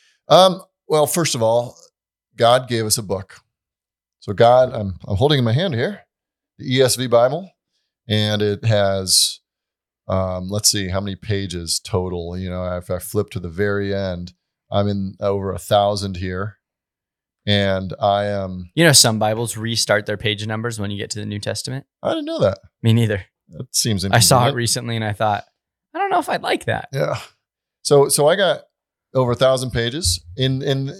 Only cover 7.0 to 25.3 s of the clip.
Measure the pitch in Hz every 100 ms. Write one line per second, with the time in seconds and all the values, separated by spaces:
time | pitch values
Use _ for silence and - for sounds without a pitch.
7 | 127 117 127 151 185 _ _ _ _ _
8 | - 107 107 107 104 101 113 107 98 98
9 | 92 - - - _ _ _ _ _ _
10 | - 95 92 92 92 101 - 110 95 95
11 | 101 95 - 101 98 87 85 - - 95
12 | 92 90 85 90 92 90 90 90 - 90
13 | - 107 98 - 87 82 104 101 101 98
14 | 95 87 87 _ _ _ _ 101 101 101
15 | 95 101 101 98 98 95 - 101 101 104
16 | 98 90 92 92 104 - _ _ _ _
17 | _ _ _ _ - 101 98 95 95 -
18 | 107 101 104 101 95 92 87 - 170 139
19 | 123 110 107 110 117 110 113 113 - 104
20 | 104 104 107 104 107 110 117 110 101 101
21 | - 104 104 104 104 104 - 131 - _
22 | - 330 294 330 104 92 _ _ 113 113
23 | 113 101 - _ _ - - - 123 101
24 | 95 117 117 131 120 120 117 - 120 113
25 | 110 101 110